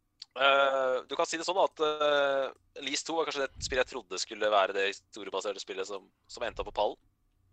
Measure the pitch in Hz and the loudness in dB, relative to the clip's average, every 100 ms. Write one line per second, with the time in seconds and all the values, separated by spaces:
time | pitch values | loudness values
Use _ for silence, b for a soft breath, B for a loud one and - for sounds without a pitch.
0 | _ _ - - 135 139 139 135 131 127 | _ _ -16 2 4 6 4 2 0 0
1 | - 143 170 165 165 185 156 - 156 151 | -4 -2 -2 -2 -2 2 2 2 -2 2
2 | 147 143 139 139 131 - _ - 139 147 | 2 4 2 0 -2 -6 _ -10 -6 -6
3 | - 165 151 143 135 - - 131 123 131 | -2 -2 -2 -2 -4 -4 -4 0 0 -2
4 | - 92 - 107 107 104 95 98 98 98 | -8 -8 -6 -2 2 4 4 2 0 -2
5 | _ - 95 95 104 95 - 95 95 101 | _ -14 -6 -4 -4 -6 -8 -6 -6 -8
6 | 95 _ _ - 117 101 101 - 107 151 | -14 _ _ -8 -8 -6 -6 0 0 0
7 | _ _ _ _ _ | _ _ _ _ _